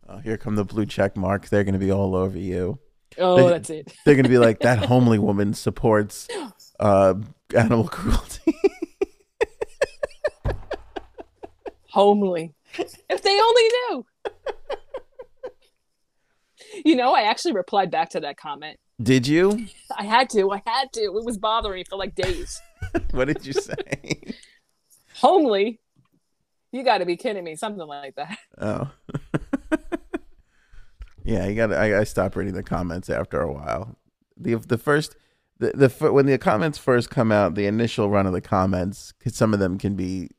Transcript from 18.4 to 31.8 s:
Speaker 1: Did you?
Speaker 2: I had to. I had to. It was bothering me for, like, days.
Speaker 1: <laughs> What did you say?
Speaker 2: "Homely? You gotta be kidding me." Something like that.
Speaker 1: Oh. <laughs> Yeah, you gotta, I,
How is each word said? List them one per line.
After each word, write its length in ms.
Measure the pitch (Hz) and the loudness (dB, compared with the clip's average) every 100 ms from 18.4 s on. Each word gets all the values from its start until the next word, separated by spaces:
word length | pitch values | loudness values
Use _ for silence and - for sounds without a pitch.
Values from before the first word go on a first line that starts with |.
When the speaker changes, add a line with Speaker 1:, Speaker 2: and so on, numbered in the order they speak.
| 156 143 151 - _ _ | -14 -12 -14 -18 _ _
Speaker 1:
Did 260 | 113 131 123 | 2 4 4
you? 400 | 156 190 214 208 - _ - | 4 4 2 -6 -16 _ -10
Speaker 2:
I 60 | |
had 260 | 208 226 262 | 0 0 2
to. 200 | 220 196 | 0 0
I 100 | 196 226 | -2 -4
had 260 | 247 269 | -4 -6
to. 80 | - | -6
It 100 | 208 190 | -6 -6
was 140 | 226 214 | -6 -4
bothering 420 | 214 226 220 185 | -2 -2 -4 -8
me 40 | 180 | -10
for, 60 | 196 | -10
like, 180 | 190 - | -10 -4
days. 460 | 180 330 359 - - | -4 -4 -8 -14 -18
Speaker 1:
<laughs> 460 | _ - - - | _ -6 -4 -2
What 140 | 127 131 | 0 0
did 200 | 156 135 | -2 -4
you 80 | |
say? 800 | 220 - - - - - - - - - _ _ _ _ _ _ - | -6 -6 -10 -8 -10 -8 -10 -10 -16 -16 _ _ _ _ _ _ 0
Speaker 2:
"Homely? 640 | 262 370 294 202 208 226 _ _ _ _ _ _ _ _ _ | 4 6 4 2 0 -2 _ _ _ _ _ _ _ _ _
You 120 | 247 | -4
gotta 220 | 254 208 180 | 0 0 0
be 100 | 175 | -4
kidding 280 | 254 208 | -4 -6
me." 120 | 170 156 | -8 -8
Something 320 | 220 208 156 | -8 -8 -12
like 280 | 143 139 135 | -14 -14 -12
that. 220 | 151 208 _ - | -12 -12 _ -8
Speaker 1:
Oh. 320 | - 104 135 - | -6 -4 -6 -10
<laughs> 60 | - - - - - 277 - 311 - 339 - - - - _ _ _ - - _ - - - | -12 -12 -6 -8 -6 -8 -4 -4 -4 -12 -10 -14 -14 -20 _ _ _ -20 -20 _ -20 -12 -4
Yeah, 200 | 107 92 | -2 -2
you 80 | 104 | 0
gotta, 200 | 113 | 0
I, 260 | 80 | 2